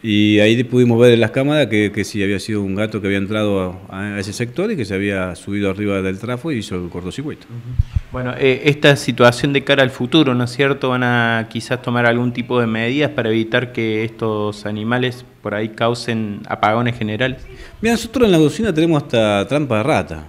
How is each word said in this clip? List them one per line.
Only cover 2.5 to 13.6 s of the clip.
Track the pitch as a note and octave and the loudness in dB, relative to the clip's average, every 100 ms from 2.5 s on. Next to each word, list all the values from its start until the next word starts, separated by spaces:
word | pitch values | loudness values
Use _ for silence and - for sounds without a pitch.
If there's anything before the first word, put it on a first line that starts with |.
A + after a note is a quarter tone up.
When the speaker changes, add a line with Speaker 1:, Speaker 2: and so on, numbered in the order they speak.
| G#2 | -4
Speaker 1:
un | G2 | -4
gato | F#2+ A2 A2 | -4 -4 -4
que | F#2+ | -2
había | G2 | -2
entrado | G2 G#2+ G#2 G2 F#2 F2+ - | -2 -2 0 0 -2 -8 -14
a, | F#2+ G#2 | -10 -8
a | G2+ | -6
ese | G2 | -8
sector | G2 A#2+ B2 G#3 | -6 -6 -4 -4
y | |
que | F#3+ | -4
se | G2+ | -4
había | G2 G2+ F#2+ F#2 | -2 -2 -2 -4
subido | E2 - G2+ G2 | -8 -8 -4 -2
arriba | F#2+ G#2 G2 | -2 -2 -2
del | F#2+ F#2+ | -2 -6
trafo | A2 B2 E3 | -8 -8 -6
y | B2+ | -6
hizo | F#2+ | -6
el | F#2 F2 | -8 -8
cortocircuito. | F2+ F2 A2 D3 G2+ | -8 -8 -8 -10 -12
Speaker 2:
Ujú. | - A#2 A#2+ B2+ - - - | -16 -14 -6 -4 -2 -4 -6
Bueno, | B2+ B2+ - | -8 -8 0
eh, | C3+ B2+ | 2 2
esta | D3 D3 D3+ C#3 | 0 4 4 4
situación | - A#2+ A#2+ A#2+ D3 | 0 4 4 4 0
de | C#3 | 0
cara | C#3 C#3 | 2 2
al | B2+ | 2
futuro, | - A#2+ D#3+ C#3 | 0 0 4 4
¿no | B2 | 2
es | A#2+ | -2
cierto? | B2 C#3 C#3 C3 | 0 0 0 0
Van | B2 | 0
a | B2 A#2+ A#2 A2+ A2 | 2 2 2 0 -4
quizás | A#2 - B2 | -8 -6 -4
tomar | B2 A#2+ | -2 2
algún | A#2+ A#2+ B2 | 2 2 0
tipo | A#2+ A#2+ B2 | -4 -2 0
de | A#2 | 0
medidas | A2 A#2 C#3 C#3+ | 0 0 0 0
para | D3 A2 | 0 0
evitar | A2+ A2 A#2+ | 0 2 0